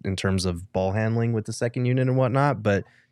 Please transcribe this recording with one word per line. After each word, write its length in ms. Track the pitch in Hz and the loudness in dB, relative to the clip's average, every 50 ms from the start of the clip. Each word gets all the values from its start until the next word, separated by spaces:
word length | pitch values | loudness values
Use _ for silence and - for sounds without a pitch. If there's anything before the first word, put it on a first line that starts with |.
| - | -6
in 100 | 95 95 | -4 -4
terms 300 | 87 - 98 95 92 90 | -2 0 0 0 0 0
of 280 | 92 87 85 92 - | -2 -4 -4 -6 -6
ball 200 | - 92 95 95 | -2 -2 0 0
handling 400 | 98 110 110 110 113 117 117 117 | 0 0 0 0 0 0 0 0
with 140 | 117 110 104 | 0 -2 -4
the 60 | - | -6
second 340 | 110 - 123 120 - 131 123 | -6 -4 -4 -4 -2 -2 0
unit 200 | 123 127 131 127 | 0 2 2 2
and 100 | 127 127 131 | 2 2 2
whatnot, 440 | 131 123 123 135 143 143 135 - | 2 2 2 2 2 2 0 0
but 220 | 104 107 101 95 - - _ _ _ _ | 0 2 2 0 0 -6 _ _ _ _